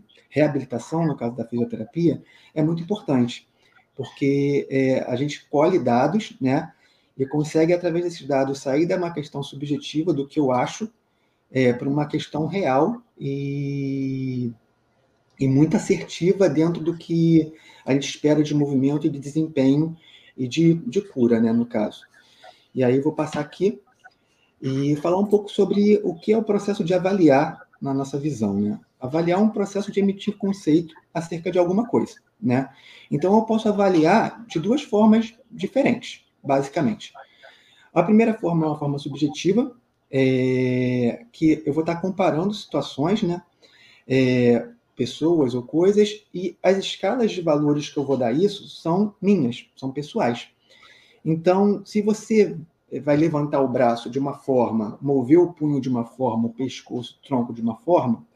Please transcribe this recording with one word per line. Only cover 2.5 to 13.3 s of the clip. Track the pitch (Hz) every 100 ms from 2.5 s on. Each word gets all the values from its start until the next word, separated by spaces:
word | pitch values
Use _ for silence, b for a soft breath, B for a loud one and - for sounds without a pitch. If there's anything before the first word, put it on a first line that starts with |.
é | 156
muito | 156 170
importante, | 170 208 - 131 120 - _ b b b b -
porque, | 123 - 139 143 143 143 -
é, | 135 131 127 -
a | 123
gente | 147 - _
colhe | 143 165 185
dados, | 123 139 143 214 - -
né, | 131 143 165 b b b b -
e | 135
consegue, | 151 151 160 160
através | 175 175 165
desses | 175 170 135
dados, | 135 135 139
sair | 139 139 170
de | 190
uma | 170
questão | 151 147 139
subjetiva | 135 139 143 143 - 147 170
do | 143 139
que | -
eu | 135
acho, | 123 147 - 214 - _ _ _ _ _
é, | 131 123
pra | 120 139
uma | 147 147
questão | 156 - 147 160
real | 196 160 131 175 240 - _
e, | 139